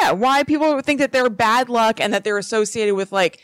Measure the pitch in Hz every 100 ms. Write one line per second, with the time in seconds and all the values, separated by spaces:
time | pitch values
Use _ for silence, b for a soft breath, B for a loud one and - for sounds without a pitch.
0 | - 180 247 277 285 302 311 285 269 285
1 | 277 262 247 196 226 233 254 240 220 220
2 | 208 202 208 208 196 220 208 233 214 196
3 | 190 196 175 -